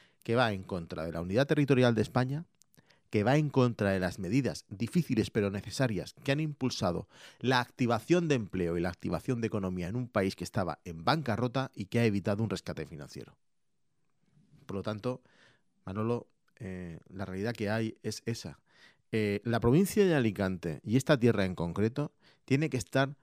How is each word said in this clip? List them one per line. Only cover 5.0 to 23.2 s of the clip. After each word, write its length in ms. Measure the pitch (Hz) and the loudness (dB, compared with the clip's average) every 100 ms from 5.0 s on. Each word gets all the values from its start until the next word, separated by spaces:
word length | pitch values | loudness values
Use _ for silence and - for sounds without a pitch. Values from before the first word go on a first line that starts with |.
| - 110 107 | 2 0 0
pero 180 | 117 101 | 0 -2
necesarias 640 | 98 101 - 131 90 - - | -2 -6 -2 0 -2 -6 -6
que 80 | 139 | -2
han 100 | 143 | 0
impulsado 640 | 156 143 127 - 92 87 98 - - - | -2 -2 -4 0 -2 -2 -8 -18 -20 -4
la 200 | 120 127 | 2 2
activación 680 | 123 - 120 113 - 175 165 | 0 0 0 0 2 2 2
de 80 | 131 | 0
empleo 420 | 95 92 85 87 | -2 -2 0 0
y 40 | |
la 80 | 90 | -2
activación 500 | - 95 87 - 120 | -4 -4 -4 -2 -2
de 60 | 113 | -2
economía 400 | 110 92 90 87 | -2 -4 -4 -4
en 80 | 123 | -6
un 120 | 123 | -2
país 260 | 104 95 - | 0 0 -2
que 80 | |
estaba 360 | 90 107 85 - | -6 -2 -4 -6
en 200 | 90 82 85 | -12 -4 0
bancarrota 640 | 160 123 104 120 131 131 | 0 0 -2 -2 -4 -6
y 120 | - 98 | -8 -4
que 140 | 120 | 2
ha 60 | 113 | 2
evitado 380 | 101 95 101 | 2 0 -2
un 60 | 110 | -2
rescate 360 | 92 - 78 76 | -4 -6 -10 -10
financiero. 520 | 78 69 - - _ _ _ _ _ _ _ _ _ _ _ _ _ - | -12 -14 -14 -16 _ _ _ _ _ _ _ _ _ _ _ _ _ -10
Por 100 | 95 | -6
lo 80 | |
tanto, 380 | 107 107 123 127 _ _ _ _ _ _ 95 | -6 -4 -6 -6 _ _ _ _ _ _ -10
Manolo, 420 | 98 113 120 - _ _ - | -4 -2 -2 -6 _ _ -14
eh, 400 | 92 92 87 82 - | -12 -10 -10 -12 -14
la 180 | 92 95 | -12 -8
realidad 280 | 95 110 117 | -4 -4 -2
que 140 | 101 | -2
hay 280 | 113 110 - | -2 -2 -6
es 180 | 110 - - | -10 -8 -6
esa. 340 | 113 85 - _ _ - _ _ | -6 -10 -16 _ _ -20 _ _
Eh, 300 | 110 104 101 | -2 0 -2
la 160 | 120 113 | 0 2
provincia 460 | 117 151 202 208 190 | 4 4 4 4 4
de 80 | |
Alicante 680 | 151 113 95 95 90 85 73 | 4 2 2 0 0 -4 -6
y 140 | 104 127 | 0 2
esta 200 | - 135 | 4 6
tierra 280 | 117 104 92 | 6 6 2
en 100 | 87 | 0
concreto 560 | 85 87 110 131 151 - _ _ - | -2 0 0 0 -6 -10 _ _ -2
tiene 240 | 135 156 | 0 0
que 80 | 127 | -4
estar, 380 | - 135 139 147 | -2 0 0 -4